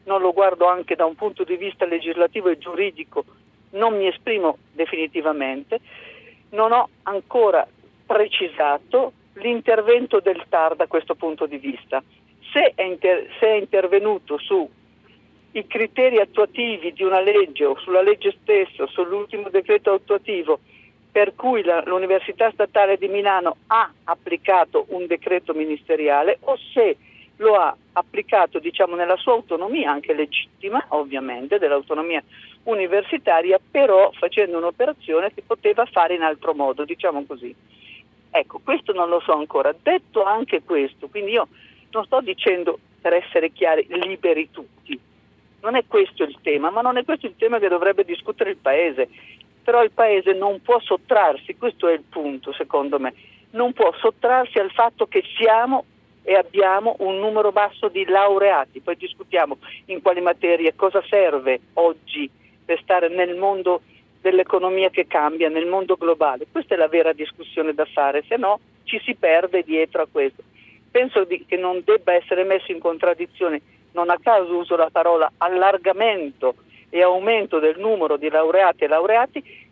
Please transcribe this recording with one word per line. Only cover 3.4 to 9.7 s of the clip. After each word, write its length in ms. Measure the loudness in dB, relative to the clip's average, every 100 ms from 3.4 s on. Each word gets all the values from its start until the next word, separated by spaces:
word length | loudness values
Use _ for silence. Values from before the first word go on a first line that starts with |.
| _ _ _
non 240 | -4 -2 0
mi 100 | -2
esprimo 500 | -4 -6 -2 -2 -4 _
definitivamente, 1080 | -6 -6 -6 -6 -4 -4 -4 -6 -8 -8 -8 -8 -20 -20 -20 -20 _ _
non 240 | -2 2
ho 160 | 2 0 _
ancora 600 | -8 -8 -2 2 4 2 0 _ _ _ -2
precisato 1080 | 0 0 -2 -4 -2 -2 -2 -2 0 0 -6 _ -10
l'intervento 840 | -6 -2 2